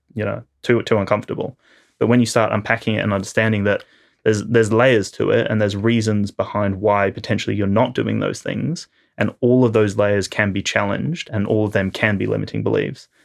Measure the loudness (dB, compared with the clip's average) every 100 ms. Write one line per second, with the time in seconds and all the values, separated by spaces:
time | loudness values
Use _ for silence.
0 | _ -6 -6 -6 -12 _ 0 0 2 0
1 | 2 -2 -2 -6 -8 -10 _ _ _ _
2 | 2 4 4 2 2 0 0 -2 -2 -2
3 | 0 -2 -2 -2 0 2 0 0 -4 _
4 | _ _ 0 0 2 2 4 4 4 4
5 | 0 -2 0 0 0 0 0 0 0 2
6 | 2 0 -2 -4 -4 -2 -2 0 0 2
7 | 2 -2 -4 -4 -2 -2 0 2 0 0
8 | -2 -2 -2 -4 -6 -4 -4 -6 -10 _
9 | _ -6 -6 0 2 4 4 4 2 2
10 | 0 0 -2 -2 -2 -2 -2 -2 -2 -2
11 | -4 -6 -6 -4 0 0 2 0 -2 0
12 | 0 0 -2 -2 -4 -4 -2 -2 -2 -8
13 | -18 _